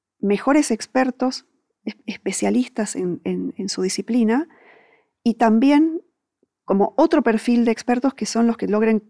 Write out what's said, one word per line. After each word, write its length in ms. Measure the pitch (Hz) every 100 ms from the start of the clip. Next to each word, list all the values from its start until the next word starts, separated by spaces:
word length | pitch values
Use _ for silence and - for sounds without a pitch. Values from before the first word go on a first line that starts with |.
| _ -
mejores 520 | 202 202 269 294 294
expertos, 720 | 220 - 262 254 - 254 - _ _ _ _ 214
es-, 120 | - -
especialistas 920 | - 196 - 202 226 254 - 208 -
en, 260 | 180 170
en, 300 | 190 180 180 -
en 120 | 190
su 120 | -
disciplina, 640 | 185 - - 240 220 247 339 _ _ _ _ _ _ _
y 120 | 233 226
también 640 | 233 226 277 294 320 330 _ _ _ _ _ _ -
como 280 | 196 196 -
otro 240 | 233 320
perfil 420 | 233 214 - 240 233
de 60 |
expertos 420 | 220 - 247 269
que 120 | - 208
son 220 | 233 233
los 100 | 226
que 100 | 190
logren 320 | 214 226 214